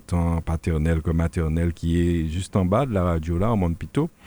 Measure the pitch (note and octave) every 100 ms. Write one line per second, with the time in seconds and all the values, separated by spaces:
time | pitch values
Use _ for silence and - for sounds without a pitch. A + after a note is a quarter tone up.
0 | - F2 E2+ E2 - E2 F2+ D#2+ D#2+ E2
1 | E2+ D#2+ E2 F2 D#2+ D#2+ E2+ - E2+ E2+
2 | E2+ E2+ D#2+ E2+ F#2 G#2 F2+ G#2+ C#3 G2
3 | F2+ E2+ D#2+ E2+ G#2+ G#2+ F2 E2 D#2+ C#3
4 | E3 _